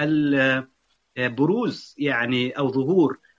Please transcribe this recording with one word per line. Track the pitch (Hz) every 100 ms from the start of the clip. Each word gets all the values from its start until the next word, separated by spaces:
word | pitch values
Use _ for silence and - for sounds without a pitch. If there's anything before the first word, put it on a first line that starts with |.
ال-، | 147 151 147 139 135 131 131 _ _ _ _ 127
آه، | 123
بروز، | 120 156 226 226 - - -
يعني، | 143 120 120 123 127
أو | 143 135
ظهور، | 135 135 185 143 - _